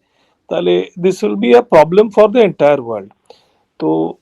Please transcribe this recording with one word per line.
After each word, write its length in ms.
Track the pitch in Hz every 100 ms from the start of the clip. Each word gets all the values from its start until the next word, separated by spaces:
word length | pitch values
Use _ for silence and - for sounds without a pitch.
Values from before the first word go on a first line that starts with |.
| _ _ _ _ -
তাহলে 400 | 175 180 175 185 -
this 160 | 175 190
will 200 | 208 208
be 180 | 240
a 80 | 240
problem 440 | 240 170 151 185 220
for 180 | 208 208
the 140 | 226
entire 380 | 208 151 147 143
world। 280 | 117 110 98 _ _ _ _ _ _ -
তো 340 | 156 160 160 -